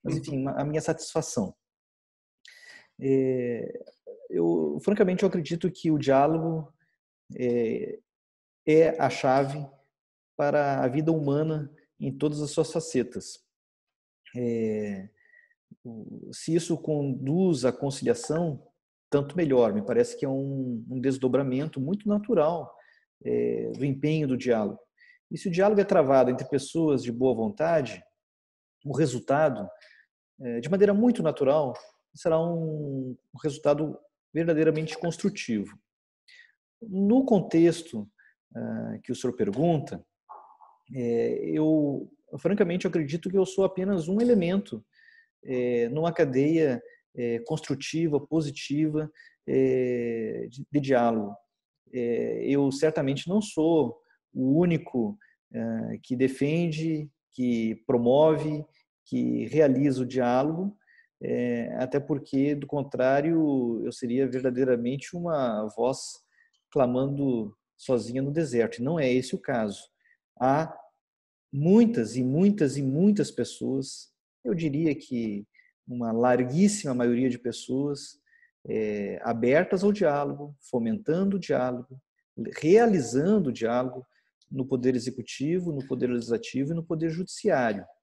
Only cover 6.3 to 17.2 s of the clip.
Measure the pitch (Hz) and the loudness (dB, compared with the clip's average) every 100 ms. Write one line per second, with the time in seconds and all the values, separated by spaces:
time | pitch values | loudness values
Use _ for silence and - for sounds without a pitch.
6.3 | 165 160 160 151 _ _ _ _ _ _ | 2 -2 -4 -8 _ _ _ _ _ _
7.3 | - 123 120 113 123 - - _ _ _ | -4 -2 0 0 -2 -6 -10 _ _ _
8.3 | _ _ _ - 156 165 160 139 - 143 | _ _ _ 4 6 6 4 -2 0 2
9.3 | 131 139 147 143 _ _ _ _ _ _ | 2 2 -4 -10 _ _ _ _ _ _
10.3 | - 147 147 143 135 131 135 156 160 143 | -4 0 2 2 2 0 2 2 2 2
11.3 | 143 160 156 143 - _ _ 139 135 151 | 0 0 -2 -6 -14 _ _ -8 -2 -2
12.3 | 147 147 - 156 170 - 131 117 101 - | -2 -4 -2 -2 -2 -2 -2 -2 -6 -12
13.3 | - _ _ _ _ _ _ _ _ - | -18 _ _ _ _ _ _ _ _ -14
14.3 | 123 120 117 110 107 104 98 98 _ _ | -6 -4 -2 -2 -2 -4 -8 -12 _ _
15.3 | _ _ _ _ - 127 113 - 107 - | _ _ _ _ -20 -16 -16 -14 -16 -14
16.3 | - - 165 165 160 - 151 143 131 | -12 -2 0 0 -4 -2 -2 -2 -4